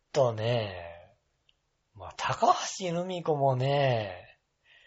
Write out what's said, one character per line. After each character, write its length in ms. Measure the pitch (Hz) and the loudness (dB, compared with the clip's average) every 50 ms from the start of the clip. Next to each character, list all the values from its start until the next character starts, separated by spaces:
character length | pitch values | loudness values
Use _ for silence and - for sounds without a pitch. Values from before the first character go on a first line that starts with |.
| _ _ - | _ _ 2
と 180 | 147 131 120 | 4 4 4
ね、 420 | 110 107 107 117 123 117 107 101 92 90 85 85 85 85 - - _ _ _ _ _ _ _ _ _ _ _ _ _ _ _ _ - | 4 2 0 2 2 2 0 -2 -6 -10 -12 -14 -14 -16 -20 -20 _ _ _ _ _ _ _ _ _ _ _ _ _ _ _ _ -20
ま 140 | 98 92 - | -16 -16 -14
あ、 60 | - | -10
高 400 | - - - - - - - - - - - - - | -6 -4 -4 -2 0 2 2 2 2 0 -8 -8 -6
橋 140 | 196 175 165 | -4 -4 -2
留 100 | 175 180 | -2 -4
美 180 | 185 185 175 | -4 -6 -4
子 140 | 165 170 151 | 0 0 0
も 220 | 139 139 139 131 123 | 2 2 2 2 2
ね、 680 | 131 139 143 143 139 135 120 110 104 95 87 90 - - - _ _ _ _ _ _ _ _ - _ | 2 2 2 2 2 2 2 0 -2 -4 -8 -12 -16 -20 -20 _ _ _ _ _ _ _ _ -20 _